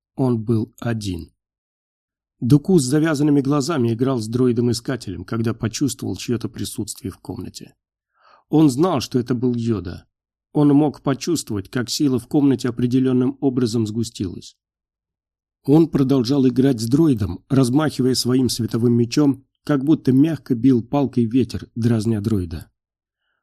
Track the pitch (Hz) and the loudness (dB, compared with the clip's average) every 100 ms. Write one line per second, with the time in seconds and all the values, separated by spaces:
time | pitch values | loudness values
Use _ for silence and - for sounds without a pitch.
0 | _ - 131 120 110 113 117 - 120 113 | _ -4 0 0 0 -2 -2 -6 -6 -6
1 | 101 87 78 _ _ _ _ _ _ _ | -6 -8 -10 _ _ _ _ _ _ _
2 | _ _ _ - 120 143 - 185 127 156 | _ _ _ -6 4 4 6 2 4 0
3 | 160 143 151 143 131 147 131 165 117 113 | 0 0 2 2 2 0 -2 0 0 0
4 | 127 131 110 120 131 117 120 117 - 127 | -2 -2 -4 0 2 2 0 -2 -6 -8
5 | - 87 92 113 113 113 113 - 139 - | -8 -12 -8 -4 -4 -4 -4 -2 -4 -4
6 | 110 98 - 117 110 - 104 - 104 - | -8 -8 -6 -6 -6 -10 -12 -10 -10 -10
7 | 98 - - 92 87 - - _ _ _ | -12 -14 -14 -12 -12 -16 -20 _ _ _
8 | _ _ _ _ - 147 156 123 180 151 | _ _ _ _ -2 4 4 4 0 0
9 | - 127 120 123 127 120 113 107 90 87 | -2 -4 -2 -2 -2 -2 -2 -4 -6 -12
10 | - _ _ _ _ - 147 143 151 - | -18 _ _ _ _ 2 4 4 2 -2
11 | - 135 - 160 - 104 95 123 113 - | -4 -4 -2 -4 -4 -8 -6 -6 -4 -2
12 | 147 127 120 156 139 123 127 117 123 131 | 0 0 0 2 2 2 -2 -2 0 2
13 | 131 127 123 - 139 127 120 117 107 107 | 2 2 0 -2 -2 0 0 0 -2 -4
14 | 113 - 95 - - - _ _ _ _ | -6 -6 -8 -8 -18 -20 _ _ _ _
15 | _ _ _ _ _ _ - 147 165 - | _ _ _ _ _ _ 2 4 4 2
16 | 135 135 117 143 131 123 135 123 113 139 | 2 2 2 2 2 4 2 0 0 2
17 | 165 117 98 85 - 135 127 131 156 - | 2 2 -2 -6 -2 2 2 2 0 0
18 | 127 127 117 127 123 - 110 120 120 117 | 0 0 0 0 0 -2 -4 0 2 2
19 | 117 131 147 131 _ _ - 143 135 160 | 2 2 2 0 _ _ -4 -2 2 0
20 | - 131 156 156 - 123 127 123 113 - | 2 4 4 0 -4 0 2 2 0 -2
21 | 131 123 117 127 117 95 - - 113 117 | -2 0 0 0 -2 -4 -10 -4 0 0
22 | 107 110 101 107 87 82 - _ _ _ | 0 -2 -2 -2 -4 -10 -14 _ _ _
23 | _ _ _ _ | _ _ _ _